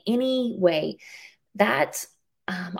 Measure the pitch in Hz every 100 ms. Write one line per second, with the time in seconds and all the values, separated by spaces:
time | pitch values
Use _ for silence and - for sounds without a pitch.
0 | - 240 262 254 240 190 175 160 156 -
1 | - - - _ _ 202 214 233 - -
2 | - _ _ _ - 180 180